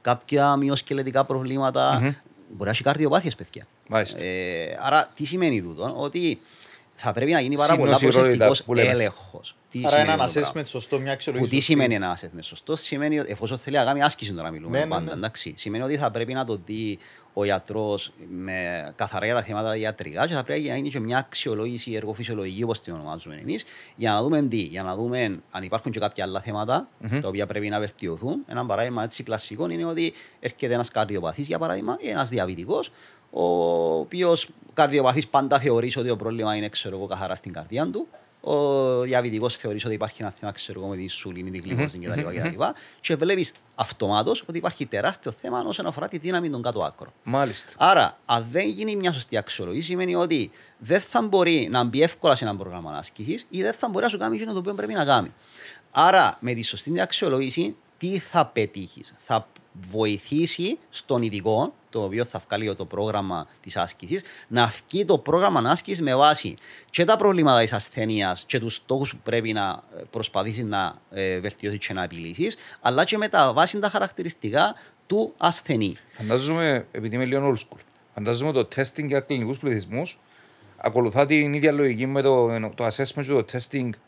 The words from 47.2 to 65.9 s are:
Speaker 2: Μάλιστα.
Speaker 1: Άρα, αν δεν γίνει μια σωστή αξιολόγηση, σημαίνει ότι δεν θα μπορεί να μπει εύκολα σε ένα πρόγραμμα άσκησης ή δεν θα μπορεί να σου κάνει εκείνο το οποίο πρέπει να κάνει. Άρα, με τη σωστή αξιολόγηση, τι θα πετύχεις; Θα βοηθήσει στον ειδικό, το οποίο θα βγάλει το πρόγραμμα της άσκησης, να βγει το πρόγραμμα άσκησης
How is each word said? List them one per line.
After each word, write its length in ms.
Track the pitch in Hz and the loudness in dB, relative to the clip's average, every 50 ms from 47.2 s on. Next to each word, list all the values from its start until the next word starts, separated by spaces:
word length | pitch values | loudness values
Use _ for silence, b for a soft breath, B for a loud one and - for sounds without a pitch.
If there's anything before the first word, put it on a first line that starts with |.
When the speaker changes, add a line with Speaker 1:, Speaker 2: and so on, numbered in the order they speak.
| _ | _
Speaker 2:
Μάλιστα. 500 | - 120 139 139 127 104 - - - - | -2 0 0 0 0 -2 -8 -10 -12 -2
Speaker 1:
Άρα, 420 | - 143 170 196 170 117 85 - _ _ | 4 6 8 8 8 6 4 2 _ _
αν 220 | - 120 117 113 117 | 0 0 0 0 0
δεν 180 | 123 170 196 208 | -2 0 0 0
γίνει 280 | 214 185 214 220 214 | -2 -2 -4 -4 -2
μια 160 | 202 185 180 165 | 0 0 0 -2
σωστή 240 | 131 120 - - | -2 -6 -4 -4
αξιολόγηση, 500 | 110 101 - - - 98 87 90 127 165 | -4 -2 -4 -8 -8 -6 -6 -4 -4 -4
σημαίνει 280 | 165 180 180 185 180 175 | -4 -2 -2 -2 0 0
ότι 360 | 175 175 170 160 139 107 - B B B B B B | 0 2 2 2 0 0 -4 B B B B B B
δεν 220 | - 110 160 202 | -2 2 2 2
θα 220 | 185 - - 240 226 | 2 2 0 0 0
μπορεί 460 | 214 196 190 180 170 170 156 117 80 | 4 4 4 6 6 4 4 2 2
να 140 | 110 127 120 | 2 2 2
μπει 180 | 120 110 135 156 | 2 4 4 4
εύκολα 320 | 170 - - - 165 135 | 4 2 2 4 4 4
σε 100 | 123 131 | 4 2
ένα 120 | 107 104 | -4 -4
πρόγραμμα 360 | 95 95 92 87 90 85 78 76 | -6 -8 -10 -10 -10 -10 -10 -10
άσκησης 500 | 73 76 - _ - 107 120 180 240 - _ | -10 -10 -12 _ -12 -8 -8 -8 -8 -8 _
ή 120 | - 180 185 | -6 -2 -2
δεν 100 | 214 233 | -2 -2
θα 160 | - - 240 | -2 -4 -2
μπορεί 160 | 196 190 220 | -2 0 0
να 60 | 240 | 0
σου 80 | 214 196 | 0 -2
κάνει 180 | 196 226 226 | -2 -2 -2
εκείνο 160 | 214 226 226 214 | -2 -4 -4 -6
το 60 | 190 | -4
οποίο 160 | 180 196 202 | -4 -6 -6
πρέπει 180 | 196 208 208 220 | -6 -6 -4 -2
να 120 | 196 151 | -2 4
κάνει. 280 | 139 139 117 95 - - B B B B B B B B B B _ | 4 4 4 4 0 -8 B B B B B B B B B B _
Άρα, 460 | _ 135 151 180 185 190 156 107 - - | _ 6 8 8 10 8 8 6 4 0
με 140 | - 123 123 | -4 -4 -4
τη 80 | 117 117 | -2 -4
σωστή 380 | - - - - - 170 175 | -6 -6 -8 -6 -4 -2 -2
αξιολόγηση, 760 | 185 185 - - 208 175 135 131 135 131 127 - 170 208 - _ _ _ _ _ | 0 0 0 -2 0 0 0 0 0 -2 -2 -2 -2 -4 -4 _ _ _ _ _
τι 200 | - 180 196 185 | -6 -4 -4 -4
θα 280 | - - - 170 151 | -6 0 2 2 2
πετύχεις; 680 | - - 123 110 104 - 98 95 - - - - - - _ | 4 2 -2 -2 -2 -2 -10 -12 -12 -14 -16 -18 -18 -18 _
Θα 280 | - - 123 113 110 - _ - _ _ _ 90 95 92 | -4 0 0 0 0 -2 _ -20 _ _ _ -18 -16 -8
βοηθήσει 880 | 95 110 110 107 104 95 - - 143 151 165 165 - - 175 196 277 320 _ _ | -2 0 0 0 0 -2 -4 -2 0 0 2 2 0 0 -2 -4 -4 -6 _ _
στον 320 | - - - - 135 123 117 | -12 -12 -4 -2 0 0 0
ειδικό, 520 | 113 101 101 90 110 110 110 143 294 - _ _ _ | 0 -2 -2 0 2 2 2 2 0 -4 _ _ _
το 120 | - 117 104 | -4 -4 -4
οποίο 200 | 95 95 113 123 | -2 -2 -2 -4
θα 180 | 120 - 185 - _ | -2 -4 -12 -6 _
βγάλει 260 | 104 101 110 107 98 | -4 -2 -2 -2 -4
το 100 | - 98 | -4 -8
πρόγραμμα 600 | - - 95 104 107 104 104 98 95 90 82 78 - - _ | -8 -4 -4 -2 -2 -2 -2 -2 -2 -4 -6 -8 -10 -16 _
της 160 | - 95 - | -16 -8 -4
άσκησης, 460 | 101 87 87 - _ - 87 165 196 190 B B B B B | -4 -4 -4 -6 _ -6 -6 -6 -6 -6 B B B B B
να 240 | 113 123 120 117 107 - - _ | 2 4 4 4 2 -4 -12 _
βγει 160 | - 185 202 | -2 -2 2
το 140 | 165 196 143 | 4 4 2
πρόγραμμα 520 | - - 151 170 190 202 185 139 113 123 | 4 2 2 4 4 4 4 4 4 4
άσκησης 320 | 156 170 - - | 2 2 0 -6